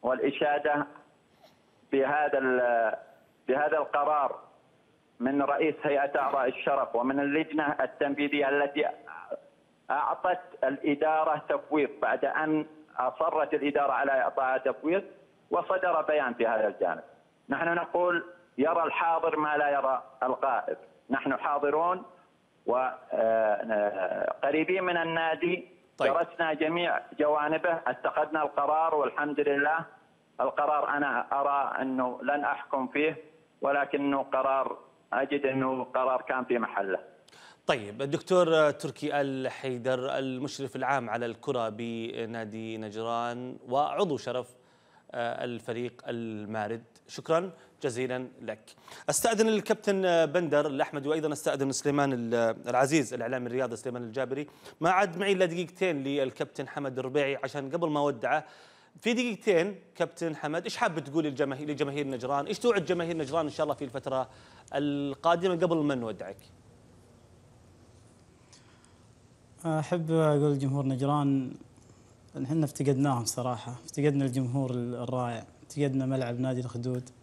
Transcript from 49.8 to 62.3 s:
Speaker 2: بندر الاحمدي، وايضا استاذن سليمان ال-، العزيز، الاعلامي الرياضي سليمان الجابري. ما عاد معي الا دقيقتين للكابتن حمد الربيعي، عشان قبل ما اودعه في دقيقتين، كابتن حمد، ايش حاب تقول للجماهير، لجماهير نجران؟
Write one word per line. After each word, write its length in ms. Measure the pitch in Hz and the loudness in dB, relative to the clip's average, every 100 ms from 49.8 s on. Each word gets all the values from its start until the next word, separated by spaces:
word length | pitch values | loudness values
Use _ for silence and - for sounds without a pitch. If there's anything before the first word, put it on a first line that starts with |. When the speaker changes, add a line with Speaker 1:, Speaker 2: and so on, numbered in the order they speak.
| - 196 185 170 160 | 2 2 4 6 4
Speaker 2:
بندر 400 | 160 170 147 147 | 2 4 4 4
الاحمدي، 420 | 135 151 147 139 | 0 -2 -2 -2
وايضا 240 | 160 156 | 0 0
استاذن 400 | 147 - 143 139 | -2 -2 0 0
سليمان 400 | 131 147 143 143 | 0 0 2 2
ال-، 560 | 127 117 117 117 113 - | 0 0 2 2 0 0
العزيز، 460 | 123 135 156 123 | 2 4 4 2
الاعلامي 320 | 123 117 127 123 | -4 -4 -4 -4
الرياضي 300 | 123 127 113 | -2 -2 -4
سليمان 260 | 131 123 | -8 -8
الجابري. 440 | 120 110 127 135 147 - - - | -8 -6 -4 -4 -8 -12 -20 -2
ما 100 | 165 | 2
عاد 280 | 185 202 170 | 4 2 0
معي 140 | 196 | 0
الا 120 | 190 | 4
دقيقتين 580 | 185 170 175 - 185 147 | 2 2 -6 -2 -2 0
للكابتن 640 | 135 143 135 - 147 - 135 | -2 0 -2 -2 -8 -6 -8
حمد 300 | - 139 127 | -6 -6 -6
الربيعي، 380 | 131 139 139 135 | -2 0 0 0
عشان 340 | 139 147 135 | -4 -6 -6
قبل 200 | 170 170 | -2 0
ما 100 | 151 | 2
اودعه 440 | 147 127 120 151 151 - - - - - | 0 0 0 0 -2 -20 -20 -20 -20 -6
في 120 | - | -2
دقيقتين، 680 | 233 247 208 - 175 180 190 - | 0 0 -2 2 4 4 -4 -18
كابتن 420 | - 165 - 165 151 | -6 -6 -2 -6 -4
حمد، 280 | 151 160 | -4 -4
ايش 120 | 220 - | -6 -2
حاب 220 | 233 160 | -2 -2
تقول 260 | 135 147 | -4 -2
للجماهير، 440 | 156 131 139 135 147 | -2 0 -2 -2 -6
لجماهير 380 | 147 143 143 139 | -2 -2 -2 -4
نجران؟ 400 | 131 127 | -4 -2